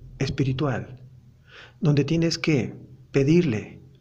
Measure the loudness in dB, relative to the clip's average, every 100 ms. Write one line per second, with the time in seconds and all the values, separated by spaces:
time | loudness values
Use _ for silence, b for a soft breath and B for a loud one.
0 | -18 -8 -6 -2 -2 -2 -2 -4 -8 -16
1 | -20 -20 -20 _ B B B B 2 2
2 | 2 0 0 -2 0 0 0 -8 -20 -20
3 | -2 0 4 4 4 -2 -6 -18 -20 _